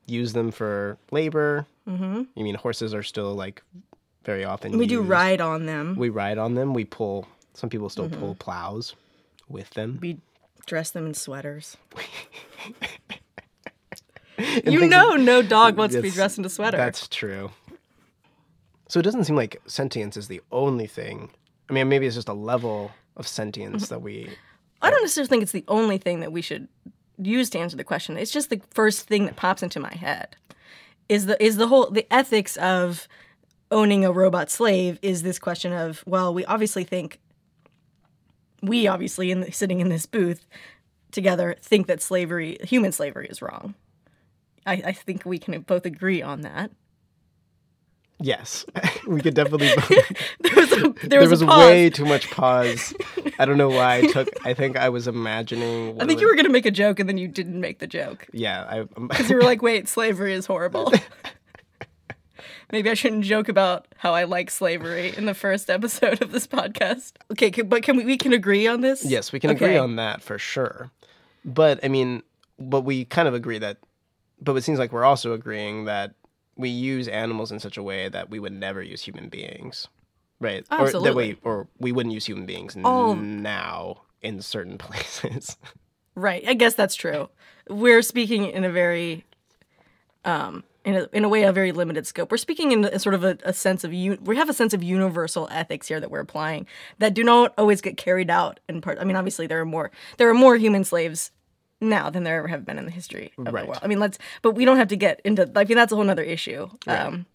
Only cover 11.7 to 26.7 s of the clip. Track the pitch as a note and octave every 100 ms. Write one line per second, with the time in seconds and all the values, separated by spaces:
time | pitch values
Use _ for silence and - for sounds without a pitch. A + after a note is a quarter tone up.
11.7 | - _ - - - - - - - G3+
12.7 | - - - - - _ - _ _ -
13.7 | _ - - _ - _ - B3+ C#4 -
14.7 | D#4 E4+ F4+ A4 D4+ B3 B3 G#3 A3 A3+
15.7 | G#3 G#3+ - G3 F3+ G3 G3+ F#3 - G#3+
16.7 | G#3+ B2 - - - G#2+ G2 G2 - -
17.7 | - _ _ _ _ _ _ _ _ _
18.7 | _ - E3+ F3+ A#3+ D3+ D3+ A2 - -
19.7 | - C#3 A#2 G#2 G#2+ G2+ F2+ - B2 C#3
20.7 | B2 G#2+ - - G#2 - _ _ _ -
21.7 | C3+ C3+ C#3 C3 A#2 A2+ G#2 G#2+ B2 A#2
22.7 | G#2 G#2 - _ - - - G#2+ G2+ G#2
23.7 | G3+ G3+ A#2 A2 G#2 A#2 - _ _ _
24.7 | - F4 C#5 F#4+ D4+ C4 B3 G#3 F#3+ -
25.7 | G#3+ A3 F#3+ F3+ E3+ D#3+ E3 D#3+ C3+ -